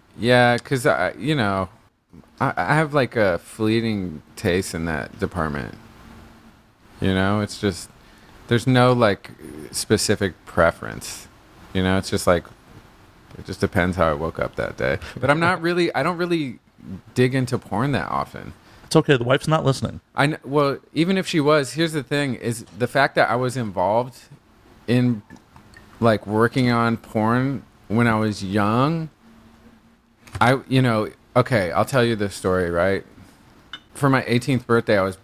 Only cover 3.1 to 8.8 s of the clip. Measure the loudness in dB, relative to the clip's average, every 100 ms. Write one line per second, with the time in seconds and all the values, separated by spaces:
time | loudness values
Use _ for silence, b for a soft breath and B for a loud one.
3.1 | 2 2 0 -4 -4 0 0 0 -4 -6
4.1 | -10 -16 -6 0 0 -2 -4 -4 -4 -6
5.1 | -6 -6 -4 -4 -4 -8 -14 -20 -20 -20
6.1 | -20 -20 -20 -20 -20 _ _ _ -4 0
7.1 | 2 2 0 -2 -2 -2 -4 -8 -20 b
8.1 | b b -12 -2 0 2 4